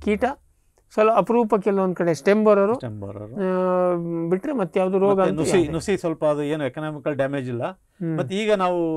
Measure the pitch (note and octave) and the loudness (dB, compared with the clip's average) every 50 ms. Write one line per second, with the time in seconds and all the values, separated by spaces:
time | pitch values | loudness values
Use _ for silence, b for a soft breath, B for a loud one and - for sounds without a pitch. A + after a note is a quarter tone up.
0 | - G#3 G#3+ G3+ B3 B3 C#4 - _ _ _ _ _ _ _ _ _ _ - A3 | -2 -2 -2 0 -2 -4 -4 -6 _ _ _ _ _ _ _ _ _ _ 0 2
1 | A3 A3 A#3 G#3+ F3+ - A3+ A#3+ A#3 G#3+ A#3+ G3+ - G#3 G3 F#3+ F#3+ F#3 E3+ - | 4 4 4 4 2 4 2 2 2 2 2 2 2 2 0 2 0 0 0 0
2 | F3 E3+ D#3+ - - G3 G3+ G#3+ G#3+ G#3+ G#3 G3 G3 G3+ A#3+ C4+ - A2+ G#2 G#2 | 0 0 0 2 2 2 4 6 6 6 6 6 4 2 0 -2 -4 -8 -10 -10
3 | G2+ G2 G2+ G#2 G#2 G#2+ B2+ G3+ F#3+ F#3 F#3 F#3 F#3 F#3 F3+ F3+ F3+ F3+ F3 E3+ | -10 -10 -10 -12 -12 -10 -6 -4 -2 -2 0 0 0 2 2 2 2 2 0 -2
4 | E3+ E3+ E3+ E3 E3 E3+ F#3 F#3+ - D4+ C#4+ A#3 F#3+ D#3+ - F#3+ F#3 F#3+ G3 F#3+ | -2 -4 -4 -4 -2 -2 -2 -2 -2 -2 -2 -2 -2 -2 0 0 0 0 2 2
5 | G3 G3+ G3 F#3+ F#3 E3 D3 D#3 D#3 - G#3 F3+ D#3+ D3 D#3+ D#3 - A3 F#3+ F3 | 2 2 2 2 2 0 0 0 0 2 2 2 2 0 -2 -4 -4 -2 -2 -2
6 | - E3 D#3+ - D#3+ D3+ D3 D3 D3 C#3+ D3+ D#3 C#3+ B2 - D#3+ D#3 D#3 D3+ D3 | -2 -4 -4 -2 0 0 0 0 -2 -2 -2 -2 -4 -6 -6 -6 -8 -8 -8 -6
7 | B2+ D3+ D3 C3 C3+ C3+ C#3+ C#3 B2+ B2+ A#2+ A#2 C3+ F3+ F#3+ - _ _ _ - | -6 -4 -2 -2 -2 -2 -2 -4 -6 -6 -6 -6 -6 -8 -8 -12 _ _ _ -8
8 | F3 E3 D#3+ E3 E3+ B2 F#3+ G3+ A3 G#3+ G#3+ F#3+ F#3 F3+ F3+ F3 E3+ D#3+ D#3+ | -6 -4 -2 -4 -4 -4 -4 -2 0 0 2 2 2 0 0 0 0 0 -2